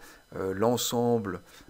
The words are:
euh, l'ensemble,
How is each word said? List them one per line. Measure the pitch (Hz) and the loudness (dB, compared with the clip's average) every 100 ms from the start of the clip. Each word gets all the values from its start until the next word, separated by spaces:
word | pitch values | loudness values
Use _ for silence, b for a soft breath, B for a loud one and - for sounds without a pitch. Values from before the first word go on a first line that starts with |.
| B B B 87 | B B B -6
euh, | 95 | -4
l'ensemble, | 95 110 120 - 120 120 117 101 87 B B B | 0 2 2 0 0 2 2 0 -8 B B B